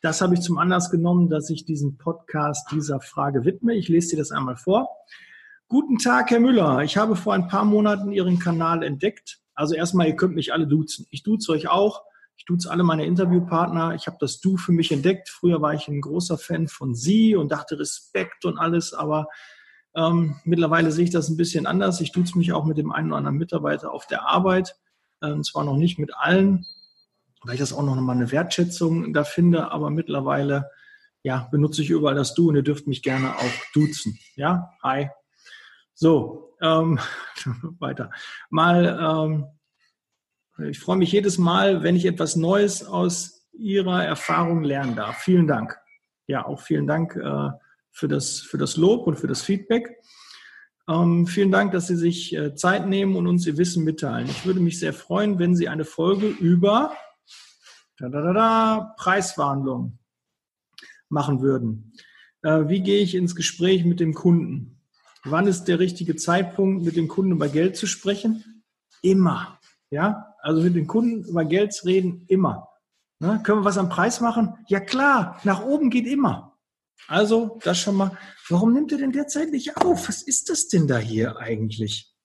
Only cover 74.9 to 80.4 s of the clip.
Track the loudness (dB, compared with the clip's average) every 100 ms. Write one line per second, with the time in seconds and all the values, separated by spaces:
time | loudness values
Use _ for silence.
74.9 | 0 2 2 0 -2 -2 0 0 2 2
75.9 | 2 0 0 0 0 -10 _ _ _ _
76.9 | _ -2 0 4 2 0 -4 -2 -2 0
77.9 | 0 0 -4 -20 -20 0 2 4 4 2
78.9 | -2 -2 -2 -4 -4 -2 -4 -6 0 2
79.9 | 2 -2 -8 -4 -4